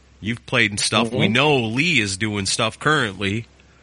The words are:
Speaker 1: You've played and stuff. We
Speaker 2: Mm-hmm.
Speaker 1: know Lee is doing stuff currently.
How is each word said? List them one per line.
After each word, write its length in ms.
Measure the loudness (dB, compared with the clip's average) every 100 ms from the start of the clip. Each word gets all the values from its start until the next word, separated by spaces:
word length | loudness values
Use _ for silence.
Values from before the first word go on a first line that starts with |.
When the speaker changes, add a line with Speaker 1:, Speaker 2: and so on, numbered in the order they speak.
| _ -10
Speaker 1:
You've 240 | -8 -6 -2
played 240 | 0 0
and 100 | 0
stuff. 300 | 0 0 0
We 140 | 0 2
Speaker 2:
Mm-hmm. 60 |
Speaker 1:
know 220 | 4 4 2
Lee 420 | 0 0 0 2
is 160 | 0 -2
doing 300 | -2 -2 -2
stuff 320 | -2 -2 -2
currently. 680 | 0 0 0 -2 -2 -2 -6 _ _ _